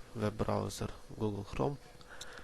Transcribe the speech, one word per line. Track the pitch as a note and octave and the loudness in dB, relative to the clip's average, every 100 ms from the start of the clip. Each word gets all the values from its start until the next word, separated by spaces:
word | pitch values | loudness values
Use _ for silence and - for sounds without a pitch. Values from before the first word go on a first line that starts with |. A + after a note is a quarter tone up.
| - - | -8 2
веб-браузер | G#2+ G#2+ G#2 G#2 G2+ - A2 - - - | 2 4 4 4 2 0 -2 -4 -8 0
Google | G#2+ G2+ G#2 | 0 2 -2
Chrome. | - C3+ C#3+ - - - - - - | 2 2 2 -8 -14 -12 -10 -10 -10